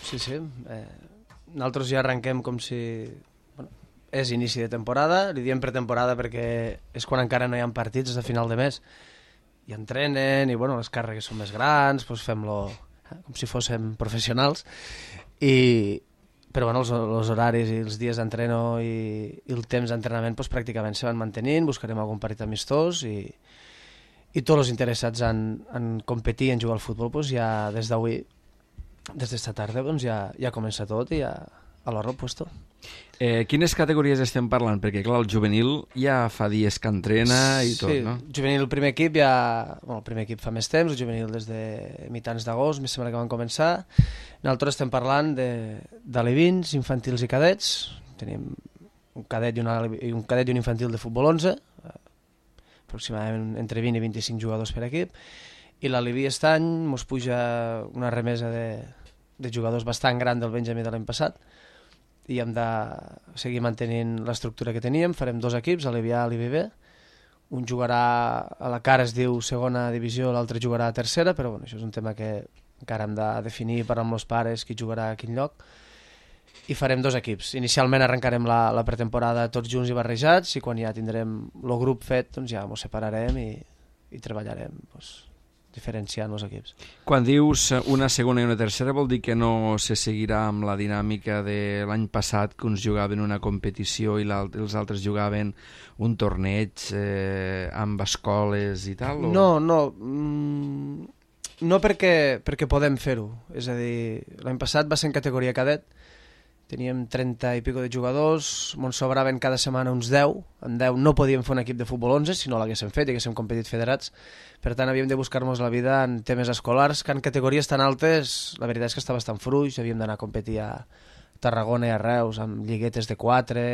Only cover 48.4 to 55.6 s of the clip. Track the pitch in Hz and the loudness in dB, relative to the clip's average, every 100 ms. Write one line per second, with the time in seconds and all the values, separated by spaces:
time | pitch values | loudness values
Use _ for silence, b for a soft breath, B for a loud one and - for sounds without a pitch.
48.4 | - - - - 208 _ _ - 107 113 | -8 -12 -16 -20 -20 _ _ -16 -8 -2
49.4 | 117 117 117 117 113 110 120 117 110 123 | -2 0 0 0 -2 -4 -4 -4 0 2
50.4 | 123 123 120 113 120 113 117 117 147 165 | 2 2 0 0 -2 -4 -4 2 4 4
51.4 | 175 - - - 165 - _ _ _ _ | 2 -2 -6 -20 -20 -20 _ _ _ _
52.4 | _ _ b b - 117 - 107 110 113 | _ _ b b -16 -12 -8 -4 -4 -4
53.4 | 110 110 117 113 120 117 110 110 107 113 | -4 -4 -4 -2 0 0 0 -4 -4 -4
54.4 | 113 110 110 - 120 156 180 - B B | -4 -4 -4 -4 -4 -4 -4 -8 B B
55.4 | B B | B B